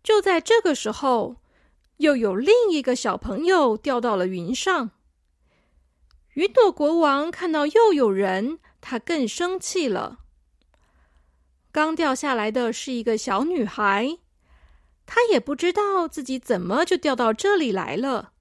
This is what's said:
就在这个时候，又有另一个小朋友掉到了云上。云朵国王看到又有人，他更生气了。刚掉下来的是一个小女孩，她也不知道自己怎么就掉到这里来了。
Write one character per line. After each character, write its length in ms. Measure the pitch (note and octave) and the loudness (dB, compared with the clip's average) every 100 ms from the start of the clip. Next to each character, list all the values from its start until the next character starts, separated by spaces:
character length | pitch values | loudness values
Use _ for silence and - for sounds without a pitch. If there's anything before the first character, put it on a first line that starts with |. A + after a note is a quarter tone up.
就 220 | - G#4+ | 4 2
在 180 | G4 F4 | 4 0
这 220 | D#4+ A4+ | 4 2
个 120 | F#4 | 4
时 160 | C#4+ G#3+ | -2 -4
候， 460 | A3 C#4+ A#3+ - B3 _ _ _ _ _ _ | -4 0 0 -2 -8 _ _ _ _ _ _
又 180 | D4+ C#4 | 2 4
有 180 | A3 | 2
另 360 | F#3 C#4 A#4 A4+ | 0 4 4 4
一 100 | D#4+ | 0
个 160 | B3+ B3 | 0 -2
小 220 | B3 F#3 | -2 -4
朋 260 | - G#3 | -6 -4
友 320 | E4 F#4 C#4 A3 | 2 4 4 0
掉 240 | - B3 | -2 -2
到 160 | A#3+ G3+ | 0 0
了 100 | F#3 | -2
云 280 | F#3 E3+ | -4 -6
上。 380 | B3+ - F4+ A3+ _ _ _ _ _ _ _ _ _ _ _ _ _ _ | -4 -2 -2 -2 _ _ _ _ _ _ _ _ _ _ _ _ _ _
云 180 | - F#4+ | -4 0
朵 220 | - G#4+ | 4 4
国 280 | - D4 E4 | 4 0 2
王 300 | D#4 C#4 D#4 | 2 2 -2
看 220 | E4+ F4+ | -6 -4
到 140 | D#4 D4 | 0 2
又 260 | G#4+ A4+ | 4 4
有 180 | D#4 A#3+ | 4 2
人， 480 | G3 G3 F#3+ A3+ E4 _ _ | 2 0 -2 -4 -8 _ _
他 180 | - A#3+ | -10 -10
更 300 | - E4 A#3+ | -4 -4 -4
生 320 | - F4 F#4 | -4 -4 -4
气 260 | - F#4 C#4+ | -6 -4 -2
了。 340 | F#3 - B3+ - _ _ _ _ _ _ _ _ _ _ _ _ _ _ | -2 -6 -12 -20 _ _ _ _ _ _ _ _ _ _ _ _ _ _
刚 240 | - D#4 | -2 -2
掉 200 | D#4+ D#4+ | 0 -2
下 180 | C4 D4+ | -2 -2
来 180 | B3 G#3+ | -2 -2
的 220 | A3 A#3+ | -2 -4
是 180 | A3+ - | -4 -6
一 120 | B3 | -6
个 160 | A#3 A3 | -2 -4
小 260 | - G3 | -2 -2
女 220 | C#4+ F4 G#3+ | -2 -2 -4
孩， 520 | - G#3 G3 B3 E4+ _ _ _ _ _ _ _ _ | -2 0 0 -2 -6 _ _ _ _ _ _ _ _
她 180 | - - | -4 0
也 140 | A#4+ E4 | 4 2
不 160 | - | 0
知 200 | C#4+ E4+ | -4 -2
道 340 | F4+ G#4 F#4+ E4 | 0 0 0 -2
自 140 | - | -6
己 160 | C4 C4 | -8 -8
怎 200 | - G3+ | -2 -4
么 280 | F3 A3 F4 | -2 -2 0
就 100 | F4 | 0
掉 180 | D4+ | 0
到 200 | B3+ A#3 | 0 0
这 200 | A3+ G4 G4+ | 0 0 0
里 140 | C#4+ | 0
来 240 | F#3+ E3+ | -2 -4
了。 380 | D3 C4+ A#3+ F#3 _ | -4 -4 -4 -8 _